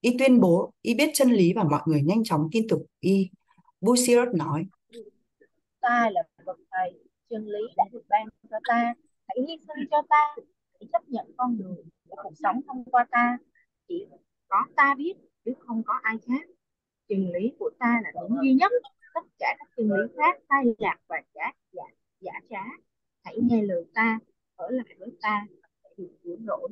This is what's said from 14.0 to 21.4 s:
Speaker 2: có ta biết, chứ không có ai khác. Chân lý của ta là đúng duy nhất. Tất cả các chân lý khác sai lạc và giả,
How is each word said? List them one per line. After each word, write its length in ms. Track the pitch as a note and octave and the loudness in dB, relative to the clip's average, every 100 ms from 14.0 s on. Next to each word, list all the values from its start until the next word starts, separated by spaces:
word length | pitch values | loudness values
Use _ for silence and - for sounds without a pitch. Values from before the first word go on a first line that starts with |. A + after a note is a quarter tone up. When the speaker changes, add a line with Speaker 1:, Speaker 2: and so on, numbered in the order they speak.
| - - _ _ _ | -12 -20 _ _ _
Speaker 2:
có 100 | G3 B3 - | -2 -2 2
ta 180 | C#4 C4+ | 2 2
biết, 160 | D#4+ G4+ _ _ | -4 -8 _ _
chứ 80 | - B3+ B3 | -10 -10 -8
không 160 | A3+ A3+ | -8 -4
có 80 | A#3 | -4
ai 140 | A3 A3 A#3+ | -4 -8 -6
khác. 220 | C4 E4+ _ _ _ _ _ _ | -6 -6 _ _ _ _ _ _
Chân 240 | G3 F#3 | -4 -2
lý 200 | F3 G#3+ - | -2 -4 -4
của 120 | A#3 _ | -8 _
ta 220 | A#3+ A#3 | 0 0
là 60 | F#3+ | -2
đúng 240 | - F3 B3+ | -10 -4 0
duy 120 | C4+ | 4
nhất. 180 | C4 F#4+ B4 - _ _ | 4 4 2 -4 _ _
Tất 120 | E4 - _ | -12 -12 _
cả 180 | - - | -6 -6
các 100 | - - | -12 -4
chân 140 | G#3+ | 0
lý 240 | G3 A#3 - | 0 -2 0
khác 260 | D#4 F4+ _ | 0 0 _
sai 160 | C#4 B3 A3 | 2 2 0
lạc 180 | G3+ D#3 _ | -4 -6 _
và 80 | D#3+ - | -12 -12
giả, 180 | D3+ | -10